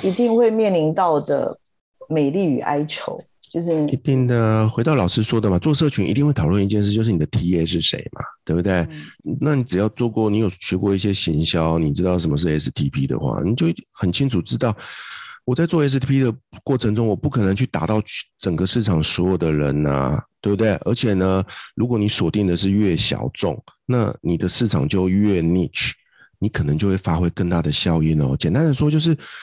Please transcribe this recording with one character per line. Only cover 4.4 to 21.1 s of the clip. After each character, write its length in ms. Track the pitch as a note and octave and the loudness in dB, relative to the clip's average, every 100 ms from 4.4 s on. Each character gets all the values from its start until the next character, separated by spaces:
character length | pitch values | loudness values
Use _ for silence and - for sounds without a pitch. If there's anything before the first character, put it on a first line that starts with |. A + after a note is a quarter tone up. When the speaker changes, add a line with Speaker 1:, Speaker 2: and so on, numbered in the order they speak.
| A2 A2 A2 | 2 4 2
Speaker 2:
回 160 | - | 0
到 120 | B2 C#3+ | 0 2
老 120 | F2 | 2
师 160 | - | 0
说 160 | G#2+ A2+ | 0 0
的 100 | G#2+ | 2
嘛， 80 | F2 | 2
做 160 | D#3 | 2
社 160 | D3 D3+ | 2 0
群 160 | - E2+ | 0 0
一 80 | |
定 120 | G#2 D3 | 2 2
会 80 | |
讨 160 | C#3 D#2 | 2 2
论 120 | G2+ | 2
一 40 | G2 | 2
件 160 | G#2 | 0
事， 80 | G2+ | 0
就 120 | G#2 | 0
是 80 | A2+ | 0
你 60 | F2 | 0
的 80 | D2+ | 0
T 300 | - F2 F2 | -2 0 0
A 80 | D#2+ | 0
是 140 | F2 | 0
谁 260 | - - - | -2 -4 -10
嘛， 100 | - - - - | -14 -16 -12 -2
对 100 | E2 | 0
不 60 | |
对？ 120 | - F#2 A#2 D#3 D3+ - - | 2 0 0 -6 -16 -14 -8
Speaker 1:
嗯。 120 | C3 | -2
Speaker 2:
那 160 | D3 C#3+ | 0 0
你 80 | |
只 140 | A#2+ F2+ | 0 0
要 100 | G#2+ | 0
做 200 | - A#2+ | 0 -2
过， 200 | A2 G#2+ | 0 0
你 100 | G#2 | 2
有 100 | G#2 | 0
学 280 | - - F#2 | -2 -4 0
过 160 | G2 | 0
一 40 | G2 | 0
些 160 | G2+ | 0
行 300 | G2 E2+ D2+ D#2+ | 0 0 0 0
销， 340 | E2+ D#2+ E2 | 0 2 2
你 140 | D2+ | 0
知 100 | C#2+ | 0
道 160 | F2+ F2+ | 0 0
什 100 | E2 | 0
么 80 | D2 | -2
是 100 | E2+ | 0
S 220 | D2+ C2 | -2 -2
T 180 | - C#2 | -4 -4
P 180 | C#2 C2+ | -2 -2
的 100 | B1 | -2
话， 240 | C#2 G1+ | -2 -2
你 120 | E2+ B2 | -2 0
就 120 | E3 - - | 0 -2 -12
很 180 | - F#2 | -4 -2
清 180 | F2 C#3 | 0 0
楚 120 | G2 | 0
知 160 | - A#2+ | -2 -2
道， 180 | B2 G#2 - - - - - - - | -2 -2 -10 -16 -16 -16 -18 -10 -4
我 100 | B2+ | 0
在 100 | E3 | 0
做 160 | E3 | 2
S 160 | C#3+ C3 | 2 0
T 60 | C3 | 2
P 140 | C3+ | 2
的 140 | B2+ A#2+ _ - | 2 -2 _ -10
过 140 | - C3 | -2 0
程 160 | A2+ | 0
中， 140 | G#2+ A2+ | 2 0
我 80 | G2 | 0
不 140 | - | 0
可 120 | A#2+ | 0
能 120 | G2 G2+ | 0 2
去 100 | C3 | -2
打 200 | - - | -2 0
到 160 | G#2+ - - - _ | 0 -2 -10 -12 _
整 160 | G2+ E2 | -4 0
个 120 | F#2 | 0
市 160 | B2 | 0
场 180 | G2+ D#2+ | 2 2
所 280 | D2+ - F2+ | 0 0 0
有 80 | F2+ | 2
的 140 | E2 | 0
人 360 | D2+ D2 D2 D2 | 0 0 0 0
啊， 340 | C#2 C2+ - - _ | 0 0 -2 -6 _
对 100 | G#2 | -2
不 40 | G2+ | 2
对？ 180 | A2 F#2+ - | 2 0 -2
而 80 | |
且 200 | A#2 A#2 | 0 0